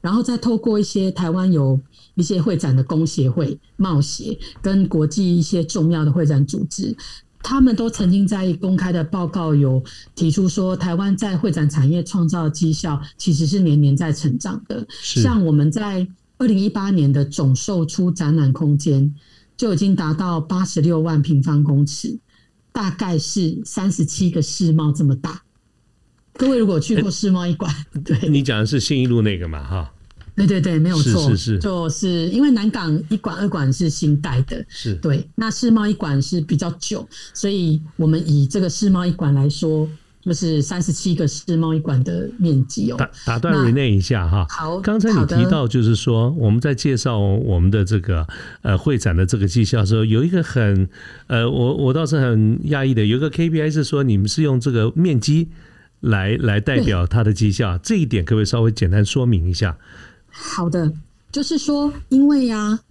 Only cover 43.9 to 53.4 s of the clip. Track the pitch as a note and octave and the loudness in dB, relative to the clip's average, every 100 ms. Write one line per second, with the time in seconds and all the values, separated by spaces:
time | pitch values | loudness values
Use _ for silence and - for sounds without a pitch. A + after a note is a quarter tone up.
43.9 | G2+ F2+ A#2 E2 F#2+ E2 - D#3+ F3+ G3+ | 2 2 0 0 0 -2 -6 -6 -4 -2
44.9 | G#3+ A3 G#3+ G#3+ D#3+ F#3 D#3+ B2 B2 A2+ | 0 2 2 2 2 2 2 0 2 2
45.9 | A2 - A2+ A#2+ D#3+ A2 A2+ D3 B2+ D3 | 2 0 0 0 0 2 2 0 -2 0
46.9 | B2+ C3 A2 G2+ G2+ A#2+ F2 F2+ G#2+ F#2+ | 0 0 0 0 0 0 2 4 4 2
47.9 | G#2+ F2+ E2+ D#2 - - - - F#2 - | 0 0 -2 -2 -10 -18 -8 -2 0 2
48.9 | B2 F#2 E2 F#2 A2 G2 A#2+ G#2+ A#2 G2 | 0 0 2 2 2 0 2 2 2 2
49.9 | A2+ A2 A2 D#3+ F3+ D#3+ B2+ G#2+ G2 F#2+ | 2 2 2 2 0 0 0 2 2 0
50.9 | - - - - A#2+ A#2 B2+ B2 C#3 C3+ | -4 -20 -20 -4 -2 0 0 0 0 0
51.9 | C#3+ D#3+ D#3 B2+ A2+ A2 C3+ D#3 C#3+ C3+ | 0 0 0 2 4 2 0 -2 -2 0
52.9 | A2+ G#2 B2 D3+ - | 2 2 0 -2 -2